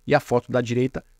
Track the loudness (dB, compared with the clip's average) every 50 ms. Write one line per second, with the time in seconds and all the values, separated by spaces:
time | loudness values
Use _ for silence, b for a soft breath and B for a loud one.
0 | _ 0 0 0 2 2 0 0 0 0 -2 -2 -2 0 0 0 0 -2 -4 -8
1 | -12 _ _ _